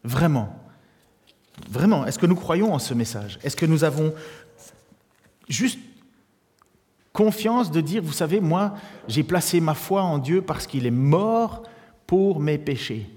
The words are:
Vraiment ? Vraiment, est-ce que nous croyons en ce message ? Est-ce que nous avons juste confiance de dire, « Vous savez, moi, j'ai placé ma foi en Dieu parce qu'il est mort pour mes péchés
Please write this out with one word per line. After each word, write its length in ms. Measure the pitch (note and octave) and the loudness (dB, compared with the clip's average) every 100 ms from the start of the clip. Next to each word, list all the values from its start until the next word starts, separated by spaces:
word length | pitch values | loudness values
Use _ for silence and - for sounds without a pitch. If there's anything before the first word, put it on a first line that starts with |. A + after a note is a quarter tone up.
Vraiment ? 500 | A#2+ C3 E3+ C#3 G2+ - - - _ _ _ _ _ _ _ - - | -2 2 4 2 -2 -10 -20 -20 _ _ _ _ _ _ _ -20 -10
Vraiment, 340 | G#2 F#3 F3+ | 2 4 4
est-ce 140 | C3 - | 0 0
que 80 | E3+ | 2
nous 100 | F3 | 2
croyons 380 | - E3+ G#3+ | 2 0 2
en 40 | D3 | 0
ce 140 | - | 0
message ? 460 | A#2 A2+ A2 G#2 - | -2 -2 -4 -10 -8
Est-ce 140 | C#3 - | -8 0
que 80 | |
nous 180 | E3 D#3+ | 2 4
avons 300 | D#3 C#3 D#3 D#3 - - - - - - _ _ _ _ _ _ - | 2 2 -2 -2 -14 -20 -20 -20 -20 -20 _ _ _ _ _ _ -10
juste 300 | A#2 B3 - - - - _ _ _ _ _ _ _ _ _ _ | -2 -2 -2 -16 -20 -20 _ _ _ _ _ _ _ _ _ _
confiance 560 | - G#3+ G#3 A3 A#3+ G3 | 2 2 2 0 0 0
de 100 | D#3 | 0
dire, « 220 | D3 G#3+ | 0 -2
Vous 100 | E3 | -4
savez, 300 | C#3+ D#3+ G3+ | -4 0 2
moi, 320 | E3+ F3 G3+ G3+ - - - | 2 2 0 -4 -16 -16 -4
j'ai 140 | A2+ | -2
placé 400 | D3 F3 - F3 | 0 0 2 2
ma 100 | D#3+ | 2
foi 300 | D3 - G3 | -2 -2 0
en 160 | F#3 D3 | 0 -2
Dieu 240 | C3 F#3 | 0 0
parce 240 | F#3 D3 - | 0 -6 -4
qu'il 180 | C#3 | -4
est 60 | B2 | 0
mort 720 | B2 C#3 E3 G#3+ A3+ A3+ - - - - _ - | 2 4 4 4 0 0 -6 -16 -20 -20 _ 0
pour 340 | F#3 G3 D#3+ | 2 4 2
mes 180 | D3 D3+ | 0 0
péchés 500 | D3 C3 - A2+ G2+ | -2 -4 -6 -8 -10